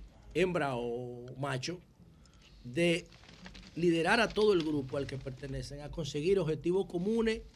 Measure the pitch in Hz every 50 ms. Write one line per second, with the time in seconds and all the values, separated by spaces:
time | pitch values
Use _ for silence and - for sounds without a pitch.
0 | - - - - - - - 151 185 185 175 170 147 139 131 120 120 120 117 123
1 | 127 123 123 120 123 123 131 135 135 139 135 131 127 160 175 180 - - - _
2 | - - - - - - - - - - - - - 120 123 160 170 175 165 175
3 | 175 - - - - - - - - - - - - - - 156 170 175 165 165
4 | 156 175 214 240 220 190 - 202 214 214 202 175 156 156 151 147 127 131 147 143
5 | 139 135 139 131 - 135 131 - - 135 135 135 127 - 139 143 147 147 - 170
6 | 156 135 - 147 147 180 202 196 170 151 156 135 135 170 180 190 190 185 - 180
7 | 180 208 226 233 226 220 220 233 - - -